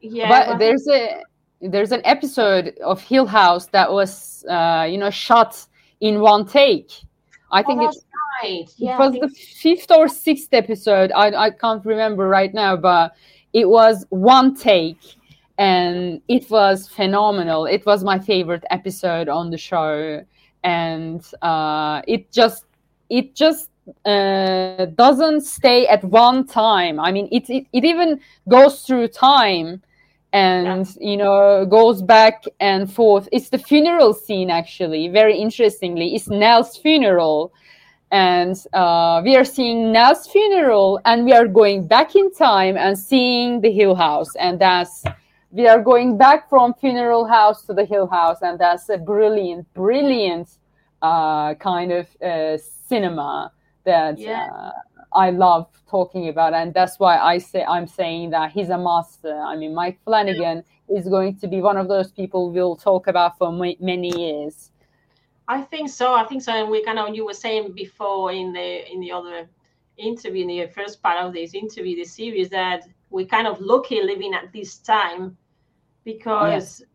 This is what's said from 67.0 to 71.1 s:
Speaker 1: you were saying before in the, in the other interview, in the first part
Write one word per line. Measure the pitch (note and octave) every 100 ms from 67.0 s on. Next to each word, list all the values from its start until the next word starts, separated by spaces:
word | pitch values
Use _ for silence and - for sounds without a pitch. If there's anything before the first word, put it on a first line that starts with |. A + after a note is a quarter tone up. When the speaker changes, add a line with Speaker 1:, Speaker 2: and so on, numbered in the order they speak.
| G#3
Speaker 1:
you | G#3+ A3
were |
saying | G3 A#3 A3 G3+
before | F#3 F#3+ _ G3+ G3 F#3
in | F#3 F#3
the, | F3+ F3+ F3 -
in | F#3
the | F3+
other | F3+ F3 E3+ E3+ _ _ _ _ _
interview, | G#3+ A#3 A3 F#3+
in | F3+
the | F3 F3
first | F#3+ G3+ G#3+
part | F#3+